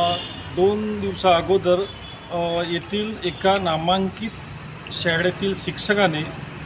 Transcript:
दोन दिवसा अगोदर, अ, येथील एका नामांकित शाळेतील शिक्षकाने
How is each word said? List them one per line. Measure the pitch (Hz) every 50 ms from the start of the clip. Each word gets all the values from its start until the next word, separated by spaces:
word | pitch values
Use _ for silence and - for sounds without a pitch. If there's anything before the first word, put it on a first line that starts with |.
| 175 175 175 175 - - - - - - 135
दोन | 151 180 196 208 214 214 214 214 208
दिवसा | 196 196 185 175 - 190 175
अगोदर, | 165 165 151 190 190 165 180 180 180 196 202 - - - - - - - -
अ, | 165 170 170 170 170 170 175
येथील | 165 170 170 147 - 202 208 214 220 220 196 -
एका | 180 160 - - 190 196 202
नामांकित | 190 170 160 160 160 170 185 190 190 190 180 - 214 233 - - - - - - - - - - - - -
शाळेतील | - - 175 165 165 175 180 - - 196 196 190
शिक्षकाने | - - 185 165 - - - 208 202 202 175 156 151 156 156 - - - - - - -